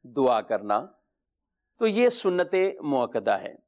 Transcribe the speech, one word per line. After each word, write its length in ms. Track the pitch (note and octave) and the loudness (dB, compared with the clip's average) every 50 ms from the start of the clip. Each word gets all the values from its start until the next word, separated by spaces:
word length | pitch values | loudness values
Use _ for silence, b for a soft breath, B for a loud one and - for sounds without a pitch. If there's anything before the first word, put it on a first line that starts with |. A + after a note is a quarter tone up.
| - | -20
दुआ 340 | B2 A#2+ C#3+ C3+ B2+ A#2+ A2 | -8 -2 0 2 2 2 2
करना। 380 | G#2+ - A#2 G2 G#2 G#2 G2+ G#2+ D#3 G3 _ _ _ _ _ _ _ _ _ _ _ _ _ _ _ _ _ - | 0 -2 -4 -4 -2 0 -2 -2 -2 -6 _ _ _ _ _ _ _ _ _ _ _ _ _ _ _ _ _ -2
तो 80 | A#3 | -2
ये 240 | A3+ G#3 A3+ B3 B3 | 0 2 2 2 2
सुन्नत 640 | A#3+ - - G3 F3+ F3+ F3+ - G3 F#3 F#3+ G3 - - - | 2 0 0 0 0 0 0 0 0 0 0 0 -2 -4 -4
मुअक्कदा 520 | D3 C#3 C3 A#2+ A2+ - A#2 G2+ G#2+ G#2 | -2 0 0 0 0 -2 -2 0 0 0
है। 220 | F#2+ F#2 - - - _ | 0 -2 -8 -14 -16 _